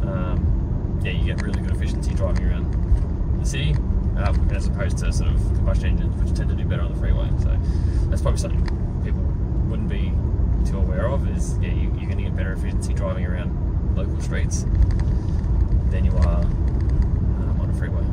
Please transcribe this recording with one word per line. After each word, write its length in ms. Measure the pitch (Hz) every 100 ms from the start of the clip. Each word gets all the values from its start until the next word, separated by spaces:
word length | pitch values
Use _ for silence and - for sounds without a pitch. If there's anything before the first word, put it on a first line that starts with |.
| -
um, 880 | - - - - - - - - -
yeah, 80 | -
you 140 | - -
get 180 | -
really 180 | - -
good 140 | - -
efficiency 400 | - - - -
driving 320 | - - -
around 260 | - - - - - - - - -
the 60 | -
city, 300 | 143 151 151 - - - -
um, 320 | - - -
as 160 | - -
opposed 300 | - - -
to 120 | -
sort 180 | - -
of 80 | - - -
combustion 320 | - - 190
engines, 280 | 175 175 -
which 180 | - -
tend 140 | -
to 60 | -
do 100 | -
better 160 | -
on 120 | -
the 60 | -
freeway. 300 | - - - -
So 180 | - - - - - - -
that's 120 | -
probably 180 | 135 120
something 240 | - - - - - -
people 180 | - - - - - - -
wouldn't 200 | - -
be 220 | - - - - - - - -
too 80 | -
aware 300 | - - -
of, 200 | 139 - -
is, 220 | - -
yeah, 100 | -
you, 240 | - - -
you're 100 | -
gonna 140 | -
get 120 | 95 -
better 180 | 92
efficiency 400 | - - - -
driving 320 | - - - -
around 720 | - - - - - - -
local 240 | - -
streets 440 | - - - - - - - - - - - - - - - - -
than 120 | -
you 120 | 190 -
are, 240 | - -
um, 1160 | - - - - - - - - - - - -
on 80 | -
a 40 |
freeway. 300 | - - - -